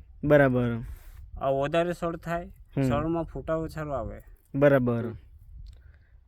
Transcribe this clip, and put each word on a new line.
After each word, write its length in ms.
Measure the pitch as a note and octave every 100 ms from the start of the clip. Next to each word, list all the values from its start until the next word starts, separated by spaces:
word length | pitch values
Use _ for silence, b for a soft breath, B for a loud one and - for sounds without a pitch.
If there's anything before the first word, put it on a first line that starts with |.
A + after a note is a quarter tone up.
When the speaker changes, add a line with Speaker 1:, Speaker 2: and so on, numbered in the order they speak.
| - -
Speaker 1:
બરાબર. 580 | D3 D3 C#3 B2 A#2+ A#2 B2+ b b b - -
Speaker 2:
આ 120 | C3+
વધારે 440 | C3+ C#3+ E3+ F3
સળ 220 | E3 E3+ E3+
થાય, 360 | E3+ E3+ F#3+ - - C#3+
Speaker 1:
હમ. 60 |
Speaker 2:
સળમાં 400 | C3 C#3+ D#3+ E3
ફૂટાવો 440 | D#3 C#3 C3 D#3+ D#3
સારો 240 | D3+ D3+
આવે. 320 | C3 G#2+ G#2+ - - _ C#3
Speaker 1:
બરાબર. 500 | C#3+ C#3 B2 A#2 A2+
Speaker 2:
હમ. 100 | G#2+ - - - - - - - - _ -